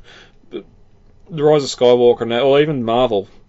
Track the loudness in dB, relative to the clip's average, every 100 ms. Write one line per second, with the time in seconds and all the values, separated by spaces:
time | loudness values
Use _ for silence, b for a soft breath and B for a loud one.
0 | b b b b _ -18 -18 _ _ _
1 | _ _ -16 -4 0 0 0 -2 2 4
2 | 4 2 -2 -2 0 2 0 -4 -4 -2
3 | 0 -2 -6 -16